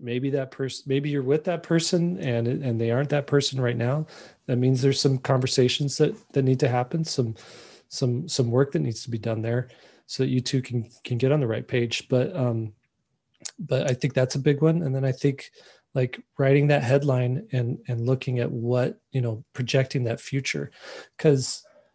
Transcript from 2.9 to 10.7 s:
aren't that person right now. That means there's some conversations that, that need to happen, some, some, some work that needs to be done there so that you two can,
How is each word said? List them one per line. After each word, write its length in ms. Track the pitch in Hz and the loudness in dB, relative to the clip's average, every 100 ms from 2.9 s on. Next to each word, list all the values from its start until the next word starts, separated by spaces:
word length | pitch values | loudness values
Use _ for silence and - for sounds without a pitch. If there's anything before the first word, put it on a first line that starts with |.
aren't 200 | 120 147 | 0 0
that 160 | 147 139 | -2 2
person 320 | 143 139 131 | 2 2 0
right 180 | 123 120 | -2 0
now. 300 | 120 147 156 - - _ - | 0 -2 -4 -12 -20 _ -2
That 100 | 123 | 2
means 260 | 127 131 | 2 4
there's 180 | 139 131 | 2 2
some 160 | 139 131 | 2 2
conversations 800 | - 131 127 - 123 - 143 - | 2 2 2 4 2 2 -2 0
that, 180 | 151 - - | 0 -2 -4
that 100 | 139 | 0
need 180 | 131 131 | 2 2
to 80 | 135 | 2
happen, 360 | 123 123 165 | 0 0 -2
some, 320 | 160 - 117 110 - - - - _ | -2 -2 -2 -4 -14 -20 -20 -20 _
some, 400 | - 127 123 175 | -2 0 0 -2
some 220 | - 120 | -2 2
work 220 | 123 139 | 2 2
that 80 | 175 | 0
needs 220 | 139 110 | -2 -4
to 60 | - | -6
be 80 | 117 | -6
done 220 | 117 110 | -4 -2
there 280 | 113 120 120 - - _ - | -2 -2 -4 -10 -20 _ -10
so 180 | - | -4
that 40 | 131 | 0
you 100 | 127 | 0
two 180 | 127 135 | 0 -2
can, 300 | - | -2